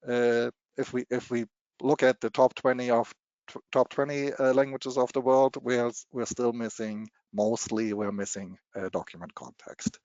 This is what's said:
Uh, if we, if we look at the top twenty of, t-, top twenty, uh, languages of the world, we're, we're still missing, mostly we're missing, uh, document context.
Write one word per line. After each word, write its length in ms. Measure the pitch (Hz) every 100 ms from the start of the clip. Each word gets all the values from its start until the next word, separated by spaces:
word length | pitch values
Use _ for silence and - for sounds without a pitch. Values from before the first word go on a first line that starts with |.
| -
Uh, 420 | 120 120 117 120 - _ -
if 160 | 131
we, 120 | 127 123
if 200 | 123 -
we 160 | 120 110 _ _ _
look 200 | 127 147
at 180 | 131 123
the 100 | 113
top 240 | - 131
twenty 360 | - 131 127 123
of, 220 | 117 113 - _ _ -
t-, 120 | - _
top 160 | - 127
twenty, 420 | - 143 143 143
uh, 200 | - 131
languages 440 | 131 139 135 - 131
of 140 | 123
the 80 | -
world, 360 | 127 131 135 135
we're, 300 | 120 123 120 113 -
we're 140 | 113 117
still 260 | - 123
missing, 560 | 117 113 - 110 104 107 _ _
mostly 600 | 101 104 113 - 110 113
we're 200 | 104 104
missing, 460 | 101 98 - 98 95 _ -
uh, 120 | 95
document 440 | 90 - 87 85
context. 680 | - - - - - - -